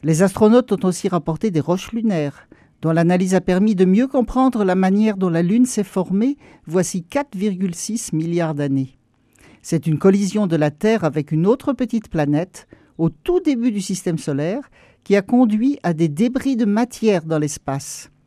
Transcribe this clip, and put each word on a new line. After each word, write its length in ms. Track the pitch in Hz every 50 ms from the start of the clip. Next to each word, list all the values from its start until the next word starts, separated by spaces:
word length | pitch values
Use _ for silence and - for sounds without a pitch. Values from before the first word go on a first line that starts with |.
| -
Les 200 | 147 165 151 190
astronautes 480 | 190 190 - 226 214 220 247 247 -
ont 160 | 208 185 - 185
aussi 220 | 180 - - 202
rapporté 420 | 180 175 - - 160 156 - 220
des 80 | 185 156
roches 320 | 139 - 170 190 - -
lunaires, 560 | - 233 220 226 202 165 147 147 - - - _ - _ _ _ _ _
dont 120 | - 160 165
l'analyse 420 | 170 170 170 180 180 190 185 185
a 60 | 185
permis 340 | 180 - 180 185 202 220 220
de 80 | 175 185
mieux 240 | 180 185 208 254 269
comprendre 560 | - 277 240 - - 254 262 262 247 226 208
la 120 | 185 180
manière 420 | 190 190 185 190 202 220 220 208 190
dont 100 | 185 180
la 140 | 165 165 170
Lune 220 | 175 202 240 254
s'est 180 | 247 - - 202
formée 540 | - - 196 180 - 180 196 220 262 285 _ - - - _ _
voici 380 | - 156 185 180 - - 190 170
quatre 320 | _ - 285 285 285 -
virgule 400 | 185 190 214 190 180 190 190 170
six 380 | - - - 208 233 - - -
milliards 420 | 156 160 170 170 170 170 160 156
d'années. 420 | 143 147 143 139 135 135 127 _ _ _ _ _ _ _ _ _ _ - - - _
C'est 240 | _ - - 160 -
une 140 | 165 156 147
collision 480 | - 190 190 202 202 185 185 208 214 185
de 80 | 160
la 160 | 160 151 151
Terre 320 | 147 _ - 214 220 220 -
avec 300 | 156 131 156 143 - 160
une 120 | 156 165
autre 280 | 196 240 - - - 277
petite 340 | - 262 220 - 233 - -
planète, 600 | - 165 147 143 147 147 175 190 _ - - _ - _ _ _ _ -
au 120 | 165 165
tout 320 | 151 _ _ - 349 359
début 320 | 370 311 277 233 226 254 214
du 80 | 202
système 360 | 190 - 196 180 - 185 170 156
solaire, 520 | - - 143 135 147 165 196 269 277 - _ _ - _ _ _ _
qui 140 | - 196 202
a 40 |
conduit 560 | 196 - - 247 254 226 208 214 226 269 285 - _
à 100 | 175 170
des 140 | 151 170 165
débris 480 | 143 147 220 247 247 262 - 269 269
de 80 | 220 240
matière 640 | 202 202 214 247 254 - - - 220 208 175 156
dans 120 | 160 160 156
l'espace. 720 | 151 147 147 - _ - 135 139 139 - - - - - _ _ _